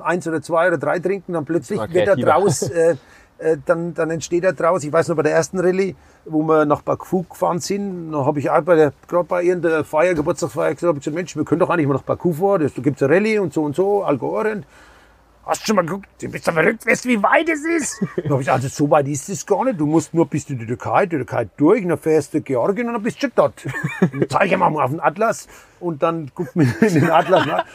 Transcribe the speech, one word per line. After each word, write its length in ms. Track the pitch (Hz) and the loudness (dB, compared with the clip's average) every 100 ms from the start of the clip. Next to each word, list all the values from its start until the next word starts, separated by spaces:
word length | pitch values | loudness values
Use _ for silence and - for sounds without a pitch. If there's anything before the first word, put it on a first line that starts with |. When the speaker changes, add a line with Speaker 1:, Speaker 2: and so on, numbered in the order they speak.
Speaker 1:
eins 240 | 156 175 170 | -4 -2 -2
oder 140 | 160 | -4
zwei 260 | - 165 180 | -2 0 2
oder 100 | 170 | 0
drei 220 | 147 165 | 0 -2
trinken, 340 | 180 196 - | -2 -4 -4
dann 120 | 170 147 | -6 -2
plötzlich 340 | 165 - 214 | -4 -2 -6
Speaker 2:
Immer 140 | 208 | -2
Speaker 1:
wird 140 | 170 175 | 2 2
da 60 | 131 | 2
Speaker 2:
kreativer. 160 | 120 | 4
Speaker 1:
draus, 300 | 156 196 139 180 | 4 2 0 -2
äh, 260 | 170 165 151 - - _ - | 2 2 2 -6 -20 _ -6
äh, 180 | 160 160 135 | -2 0 0
dann, 280 | 165 170 160 | -2 -2 -4
dann 160 | 160 | -2
entsteht 320 | 165 - 175 | -4 -2 0
da 80 | 185 | 0
draus. 320 | 147 165 180 | 0 2 0
Ich 100 | 147 | 0
weiß 140 | 156 160 | 0 2
noch, 80 | 160 | 0
bei 80 | |
der 100 | 156 | 2
ersten 260 | 160 156 185 | 2 0 0
Rallye, 360 | 175 185 196 - - _ - | 0 0 -2 -6 -18 _ -4
wo 180 | 156 | -2
wir 220 | 156 156 151 | 2 4 4
nach 180 | 147 | 0
Baku 400 | - 135 - 185 | -2 -6 -2 -4
gefahren 360 | 170 - 175 170 | -4 -4 -2 -2
sind, 520 | - 202 202 180 160 | -4 -4 -6 -8 -6
da 120 | 151 | -2
hab 140 | 135 147 | 0 0
ich 140 | 151 | 0
auch 100 | 151 | 2
bei 140 | 160 165 | 4 4
der, 180 | 151 - - | 4 0 -4
grad 200 | 175 180 | -2 0
bei 160 | 180 | 0
irgendeiner 400 | 175 180 160 160 | 0 2 0 0
Feier, 300 | - 156 175 | 0 2 2
Geburtstagsfeier 600 | 170 156 175 156 156 160 151 | 2 -2 -2 -4 -2 -2 0
gesagt, 140 | 170 | -2
hab 60 | 147 | -2
ich 60 | |
gesagt, 120 | 160 156 | -4 -6
"Mensch, 200 | 180 151 | -6 -6
wir 80 | |
können 160 | 147 139 | -2 0
doch 120 | 180 | 2
eigentlich 160 | 175 143 | 2 2
mal 80 | 135 | 0
nach 80 | |
Baku 280 | - 127 175 | -2 -2 -2
fahren, 280 | 151 196 202 | 0 0 2
das, 120 | 147 - | 0 -2
da 60 | |
gibt's 180 | 131 135 | -4 0
eine 120 | 139 170 | 2 2
Rallye 240 | 214 214 | 2 0
und 120 | 180 | -2
so 120 | 160 | -2
und 120 | 151 143 | -2 0
so, 280 | 196 202 | 0 0
Algo 260 | 165 139 147 | 0 -2 -2
Orient." 360 | 190 220 214 - - - - _ _ _ _ | -4 -4 -4 -10 -20 -20 -20 _ _ _ _
"Hast 200 | - 160 | -6 -4
du 20 | - | -2
schon 100 | 208 | 0
mal 40 | 165 | -2
geguckt? 220 | 196 - - | -6 -10 -14
Du 80 | 123 | -12
bist 180 | 127 180 | -6 -2
doch 60 | |
verrückt, 320 | 170 175 226 - | 2 2 0 0
weißt 180 | 254 | -2
du, 60 | 247 | 0
wie 140 | 226 | 0
weit 260 | 202 285 330 | 2 2 0
es 160 | 311 320 | -2 -2
ist?" 340 | 339 269 - | -2 -4 -6
<laughs> 160 | 190 - | -6 -4
Dann 80 | 165 | -2
hab 160 | 139 | -2
ich 40 | 135 | 0
gesagt, 180 | 139 | -2
"Also 40 | 131 | -2
so 240 | - 147 | -2 2
weit 160 | 156 139 | 2 2
ist 200 | 147 - | -4 -6
es 160 | 180 | -8
gar 220 | - 185 247 | -2 0 0
nicht, 140 | 196 | 0
du 80 | 147 | 0
musst 260 | 160 160 | 0 0
nur, 140 | 165 156 | 0 0
bis 180 | 151 - | -2 -6
du 80 | |
die 140 | 131 110 | -8 -8
Türkei, 400 | 123 113 123 190 | -8 -2 0 0
die 80 | 160 | -2
Türkei 340 | 123 123 107 - | -4 -4 -4 2
durch, 240 | 147 226 | 4 4
und 80 | 175 | 2
dann 80 | 156 | -2
fährst 380 | 160 156 143 156 | 0 0 0 -4
du 60 | |
Georgien 440 | - 127 147 208 240 | -2 0 0 -2 -4
und 40 | |
dann 80 | 233 | -4
bist 160 | 214 - | -6 -4
du 40 | |
schon 100 | 277 | -2
dort." 320 | - 147 - 143 - - | 0 0 -2 -10 -8 -8
<laughs> 140 | - | -2
Dann 280 | 160 135 - | -2 0 0
zeig 220 | - 196 | 0 2
ich 60 | 190 | 2
mal 100 | 170 | 0
auf 240 | 151 131 | 0 -2
den 80 | 160 | 0
Atlas 480 | 151 160 220 - - - - - | -2 0 -2 -2 -10 -20 -20 -10
und 240 | 175 147 | -8 -2
dann 260 | 170 165 147 - | -2 -2 -6 -8
guckt 200 | 180 175 | -4 2
man 160 | 131 - | 2 4
<laughs> 40 | |
in 120 | 220 | 2
den 160 | 160 170 | 4 4
Atlas 340 | 165 - 180 147 | 4 4 4 2
nach. 180 | 180 - | -2 -6